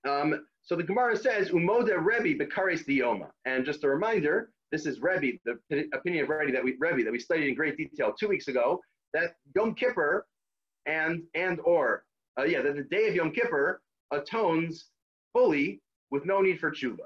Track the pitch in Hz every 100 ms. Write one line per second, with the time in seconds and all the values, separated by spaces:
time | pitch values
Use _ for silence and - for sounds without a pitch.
0 | 139 143 151 151 - _ - 170 170 214
1 | 247 220 254 220 185 170 175 233 220 180
2 | 165 233 196 135 - - 190 160 - 139
3 | 120 104 82 _ 127 131 127 147 143 139
4 | 220 220 151 196 226 _ _ - - -
5 | 170 185 131 - 117 - _ 151 156 131
6 | 175 170 135 156 143 127 123 131 160 139
7 | 113 117 - 165 143 123 156 147 156 -
8 | 113 - 208 196 - 123 120 180 _ _
9 | _ 151 170 - 143 180 226 - 247 214
10 | 147 190 - _ _ _ _ _ 139 160
11 | 160 170 165 160 185 170 165 170 123 101
12 | _ _ _ - 147 151 139 143 139 180
13 | 220 175 160 156 240 143 147 175 _ _
14 | _ 143 143 226 196 165 165 165 - _
15 | _ _ _ 240 247 147 151 202 _ _
16 | _ 139 165 196 190 165 156 - 123 -